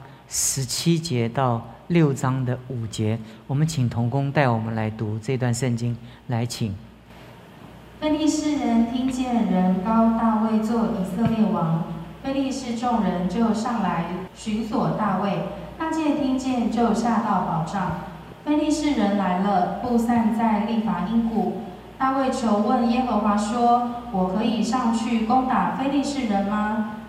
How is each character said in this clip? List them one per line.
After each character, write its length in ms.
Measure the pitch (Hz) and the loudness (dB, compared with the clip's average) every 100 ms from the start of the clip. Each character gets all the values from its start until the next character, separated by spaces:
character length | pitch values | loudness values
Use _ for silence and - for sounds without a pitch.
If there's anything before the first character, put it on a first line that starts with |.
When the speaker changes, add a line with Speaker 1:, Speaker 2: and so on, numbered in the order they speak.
| - - - | -8 -20 -10
Speaker 1:
十 360 | - - - | -4 -2 -2
七 320 | 127 - 165 170 | -4 -2 0 0
节 320 | 160 123 117 | 0 -2 -2
到 320 | 120 131 117 - - - | 0 0 0 -4 -12 -2
六 260 | 170 151 | 4 4
章 300 | 127 131 131 | 2 -2 0
的 120 | 123 123 - | -2 -4 -6
五 180 | 127 110 | -8 -6
节。 320 | - 107 110 - - - | -2 -2 -2 -6 -14 -6
我 60 | 139 | -2
们 100 | 156 | 0
请 240 | 151 120 | 0 0
同 180 | 117 120 | 0 0
工 220 | 139 139 | 0 0
带 180 | 147 131 | 2 2
我 80 | 113 | 2
们 200 | 113 113 | 0 -2
来 120 | 110 | -2
读 300 | 110 107 110 | -2 -4 -4
这 160 | 123 131 | -4 -2
段 160 | 123 | 0
圣 240 | 117 131 117 | 0 0 0
经， 200 | 120 120 - - - | -2 -4 -10 -16 -6
来 180 | 117 120 | -4 -2
请。 260 | - 113 95 - - - - - - - - - - - - | -4 -4 -6 -12 -20 -20 -20 -20 -20 -20 -20 -20 -20 -20 -6
Speaker 2:
非 120 | 302 | -2
利 140 | 302 | 0
士 320 | 294 - 294 269 | 2 0 0 0
人 300 | 233 226 233 | 2 2 2
听 240 | 254 262 | 0 -2
见 400 | - 254 233 185 | -2 0 0 2
人 320 | 185 185 185 | 2 4 2
膏 340 | 220 226 226 226 | 2 4 4 4
大 280 | 226 214 | 2 2
卫 160 | 220 220 | 2 0
做 300 | 220 233 185 | 0 0 0
以 120 | 185 | -2
色 220 | 180 226 226 | -4 0 0
列 180 | 220 190 | 2 2
王， 300 | 170 165 160 - - - - | 2 0 0 -2 -8 -12 -10
非 100 | 269 | -4
利 140 | 277 269 | -2 -2
士 280 | - 233 233 | -4 -6 -2
众 260 | 247 220 | 0 2
人 260 | 185 175 180 | 0 0 0
就 240 | 233 226 | 2 2
上 300 | 202 247 226 | 2 0 0
来 220 | 180 170 175 185 - | 0 0 -2 -6 -10
寻 320 | - 220 214 | -12 -4 -4
索 260 | 214 247 165 | -2 0 0
大 280 | - 202 190 | 0 0 0
卫。 220 | 202 165 - - - - | 0 -2 -4 -8 -12 -6
大 140 | 320 | -2
戒 240 | 320 302 285 | 0 0 2
听 160 | 262 262 | 2 0
见 320 | 262 247 214 | 0 0 0
就 240 | 240 226 | 2 2
下 300 | - 233 214 | 2 2 2
到 160 | 214 185 | 2 0
保 240 | 160 160 | 0 -2
障。 380 | - 196 160 160 - - - - | -2 -2 -4 -4 -8 -14 -18 -10
非 140 | 294 302 | 0 2
利 120 | 302 | 2
士 220 | 294 294 | 2 2
人 260 | 240 202 202 | 2 2 2
来 220 | 185 180 | 2 0
了， 400 | 202 190 - - | 2 2 0 -2
布 160 | 247 233 | 0 2
散 340 | 226 233 214 | 4 2 2
在 280 | 214 226 208 220 | 2 2 2 0
利 160 | 226 | 0
乏 220 | 214 196 196 | 0 0 0
音 200 | 233 226 | 2 2
谷。 340 | 208 185 - - - - - | 0 -2 -4 -8 -14 -14 -2
大 220 | 262 269 | 0 2
卫 120 | 254 | 0
求 280 | - 220 208 | 0 2 2
问 320 | 240 247 233 | 4 2 4
耶 120 | 247 | 2
和 180 | 247 208 | 2 2
华 160 | 208 208 | 2 2
说 520 | 220 240 240 240 240 240 - | 2 2 4 4 2 -6 -4
：“我 220 | 190 185 202 | -2 0 0
可 60 | |
以 180 | 226 214 | 0 0
上 320 | - 254 233 | 0 0 2
去 280 | 226 - 226 | 0 0 0
攻 260 | 220 262 254 | 2 2 2
打 280 | 220 - - | 2 0 0
非 140 | 269 | 0
利 120 | 285 | 0
士 240 | - 262 226 | 0 -2 0
人 200 | 196 196 | 0 0
吗？ 420 | 214 208 226 214 - | 0 0 0 -4 -6